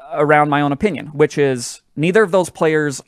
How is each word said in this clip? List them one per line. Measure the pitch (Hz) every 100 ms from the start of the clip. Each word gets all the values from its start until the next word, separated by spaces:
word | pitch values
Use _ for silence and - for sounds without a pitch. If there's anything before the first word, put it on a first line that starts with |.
| -
around | 156 147 151 147
my | 143
own | 147
opinion, | 143 208 151 -
which | 147 151 -
is | 143 127 117 - _ -
neither | 156 185
of | 208
those | 190 175
players | - 165 156 151 135